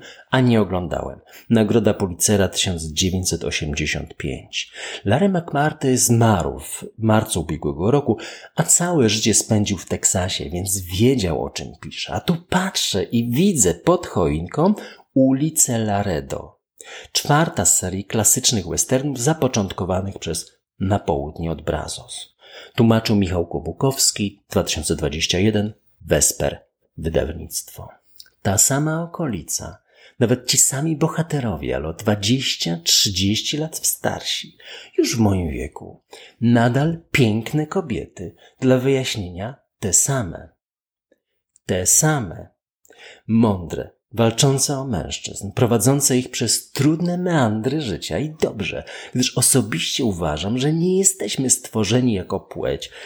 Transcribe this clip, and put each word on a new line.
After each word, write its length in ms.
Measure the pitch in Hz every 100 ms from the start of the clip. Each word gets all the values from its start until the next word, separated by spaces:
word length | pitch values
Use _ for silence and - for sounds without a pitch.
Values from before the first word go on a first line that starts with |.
| - - -
a 100 | 131
nie 200 | 123 113
oglądałem. 600 | 95 92 85 67 67 - - - -
Nagroda 440 | 113 107 113 104
Pulitzera 540 | - 95 85 - 104 92
tysiąc 340 | - 98 85
dziewięćset 600 | 80 78 92 90 90 82
osiemdziesiąt 720 | - - 76 71 76 73 -
pięć. 580 | - 73 64 - - - - - -
Larry 240 | - 139 196
McCarthy 720 | 185 - 143 151 151 135 123
zmarł 600 | 117 117 113 95 69 65
w 260 | - - - -
marcu 420 | 110 107 - 90
ubiegłego 500 | 78 76 76 69 98
roku, 280 | 143 113 107 - - -
a 80 | -
całe 460 | - - 175 170 110
życie 260 | 107 110
spędził 440 | 98 - 107 104 92
w 80 | -
Teksasie, 640 | 92 - 95 92 - 73
więc 280 | 87 98 98
wiedział, 640 | 87 90 120 131 92 67
o 60 | 69
czym 220 | - 64 -
pisze. 300 | - - -
A 80 | -
tu 160 | - 165 -
patrzę 540 | 185 190 - - 101
i 280 | 87 120 120
widzę 440 | 123 202 156 92
pod 320 | 80 - 180 -
choinką 680 | - 82 78 87 - 185 208 - - _
ulicę 640 | 131 131 135 156 - - 113
Laredo. 800 | 107 101 101 78 69 - 73 _ _ _ - - -
Czwarta 520 | - - 147 165 -
z 140 | 92 -
serii 260 | 92 95
klasycznych 640 | - 117 101 131 - 110 87
westernów 540 | 76 - 131 143 123
zapoczątkowanych 960 | 127 165 127 113 95 - 90 92 98 -
przez 380 | - 80 - _ _ -
Na 180 | 95 101
południe 520 | - 71 73 - 82
od 120 | 78
Brazos. 760 | 76 76 - - - - - _ - - -
Tłumaczył 420 | - 113 113 113 104
Michał 300 | 92 87 85
Kłobukowski, 920 | 73 78 - 135 135 - - 101 - -
dwa 140 | 101
tysiące 320 | 85 85 78 78
dwadzieścia 420 | 76 80 - 90
jeden, 340 | 107 104 107 - _ _
Wesper, 640 | 80 78 - - 69 - _ _ _ -
wydawnictwo. 920 | 80 78 71 82 80 - - - - - _ - - _
Ta 160 | 107 98
sama 440 | - 139 156 160
okolica, 760 | 170 - 156 92 - - - - _ _ - -
nawet 280 | 113 127 -
ci 120 | 127
sami 380 | - 135 160 143
bohaterowie, 800 | 160 - - 147 120 76 62 64
ale 120 | 76
o 40 |
dwadzieścia, 880 | 82 110 104 101 135 127 - 170 170
trzydzieści 720 | - - - 90 98 107 - 147
lat 300 | 160 - -
starsi, 680 | - - - - - - - - - - -
już 180 | 294 117
w 40 |
moim 300 | 104 92 82
wieku. 520 | 62 65 - - - _ - - -
Nadal 580 | 117 120 123 127 156 165 -
piękne 560 | - 113 107 117 151 151
kobiety, 680 | 190 160 85 - - 90 - _ -
dla 180 | 127 127
wyjaśnienia 800 | 131 135 127 113 90 87 110 135 _ -
te 120 | 101
same. 560 | 85 - 139 90 - - _ _ _ _ _ _ _ _ _ _ _ -
Te 200 | 92 92
same. 600 | - 156 147 92 - - _ _ _ _ - - - -
Mądre, 640 | 113 113 95 82 64 - _ _
walczące 640 | 104 113 - 139 135 - 135
o 80 | 135
mężczyzn, 640 | 92 71 - - - 98
prowadzące 640 | - 117 117 131 139 - 127
ich 120 | 123
przez 400 | - 113 - -
trudne 480 | - 139 160 175 175
meandry 640 | 180 160 113 107 123 156
życia 380 | 127 78 - 80
i 160 | 151 -
dobrze, 440 | - - 87 - - - -
gdyż 240 | 127 127 -
osobiście 640 | - 139 107 160 - -
uważam, 540 | 123 87 82 78 95 127
że 140 | 143
nie 260 | 165 180 185
jesteśmy 520 | 190 - 104 - 127
stworzeni 600 | - - 110 98 123 127
jako 280 | 98 85 95
płeć 500 | - - 123 139 - -